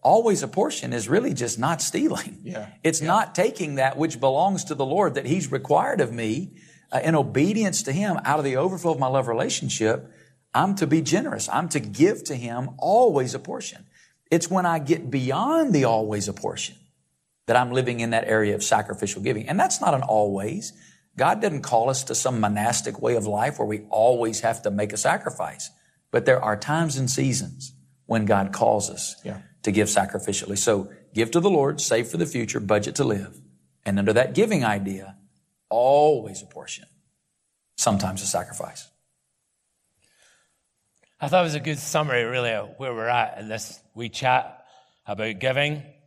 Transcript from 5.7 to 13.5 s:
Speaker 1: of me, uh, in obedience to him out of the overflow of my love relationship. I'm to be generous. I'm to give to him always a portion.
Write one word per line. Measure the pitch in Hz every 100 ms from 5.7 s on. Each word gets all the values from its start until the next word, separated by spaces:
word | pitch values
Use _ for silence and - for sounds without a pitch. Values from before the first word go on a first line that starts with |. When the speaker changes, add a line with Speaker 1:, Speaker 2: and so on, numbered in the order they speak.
| 151 254 269
Speaker 1:
of | 127
me, | 117 113 117 190 - - - _
uh, | 131
in | 151 160
obedience | 120 107 165 214 208 -
to | -
him | 143 202 175 -
out | 151
of | 139
the | 131
overflow | 175 180 170
of | 147
my | 131
love | 135 123
relationship. | 117 180 - 131 - 110 127 - - - _ _
I'm | 120 180 196
to | 151
be | 160
generous. | 135 180 277 104 -
I'm | 127 170
to | 147
give | 107 101 170 220 -
to | 135
him | 120 117 131 -
always | 151 214 247 143 127
a | 127
portion. | -